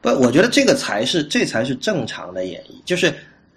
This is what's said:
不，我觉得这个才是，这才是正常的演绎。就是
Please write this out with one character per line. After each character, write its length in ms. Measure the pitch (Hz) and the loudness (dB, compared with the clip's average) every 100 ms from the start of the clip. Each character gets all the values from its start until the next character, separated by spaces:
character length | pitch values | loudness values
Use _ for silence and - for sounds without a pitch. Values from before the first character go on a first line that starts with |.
不， 80 | 117 | 0
我 200 | 120 123 | 2 4
觉 120 | 135 | 6
得 80 | 233 | 4
这 160 | 277 262 | 4 4
个 100 | 143 | 2
才 300 | - 104 120 | 0 -4 -2
是， 180 | 180 | -2
这 220 | 147 247 185 | -2 -2 -2
才 180 | 117 | -2
是 100 | 123 | -2
正 320 | 127 - 190 113 | -4 -2 -4 -4
常 280 | - 85 | -10 -12
的 120 | 92 92 | -8 -8
演 160 | 85 | -10
绎。 200 | - - | -18 -20
就 140 | - 180 | -6 0
是 160 | 180 - - _ _ | 0 -2 -16 _ _